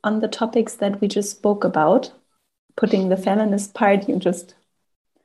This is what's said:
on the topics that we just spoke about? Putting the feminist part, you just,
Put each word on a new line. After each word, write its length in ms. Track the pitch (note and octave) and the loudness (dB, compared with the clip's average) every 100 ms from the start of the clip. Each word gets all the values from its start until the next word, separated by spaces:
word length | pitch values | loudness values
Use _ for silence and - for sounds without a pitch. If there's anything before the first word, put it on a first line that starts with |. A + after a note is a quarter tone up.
on 160 | G#3+ G#3+ | -4 -2
the 80 | G#3+ | -2
topics 480 | - A3+ A#3 A3+ - | -4 -2 -2 -2 -2
that 260 | G3+ G3+ | -4 -2
we 60 | G3+ | -2
just 240 | G3+ G3+ | -2 -4
spoke 320 | - G#3 G#3 | -2 0 0
about? 480 | F3+ D#3+ D#3 G#3+ - - _ _ _ _ _ - | 0 2 4 4 0 -12 _ _ _ _ _ -2
Putting 340 | A3 G3 F#3+ | 0 2 2
the 80 | F#3+ | 0
feminist 560 | F#3+ G3+ G#3+ G3+ G3+ | 0 0 0 -2 -4
part, 340 | - G#3 G3 - | 0 2 2 0
you 100 | F#3 | -2
just, 340 | F3+ - - _ _ _ _ _ _ _ | -2 -4 -8 _ _ _ _ _ _ _